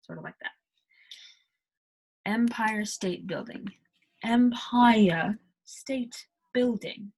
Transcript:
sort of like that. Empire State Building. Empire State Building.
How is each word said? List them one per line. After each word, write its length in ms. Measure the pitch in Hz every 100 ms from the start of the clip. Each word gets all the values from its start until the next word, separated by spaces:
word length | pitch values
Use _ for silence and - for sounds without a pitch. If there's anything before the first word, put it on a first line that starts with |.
sort 160 | _ 170
of 60 |
like 140 | - -
that. 120 | - - _ _ _ _ _ - - _ _ _ _ _ _ _ _ _
Empire 600 | - 214 233 233 220 214
State 420 | 208 - 190 175 175
Building. 420 | 156 - - 196 - _ _ _ _
Empire 1120 | 226 240 247 240 - 240 240 226 202 165 160 214 _ _
State 640 | _ - - 269 240 - - _ _
Building. 600 | - 247 226 - - 202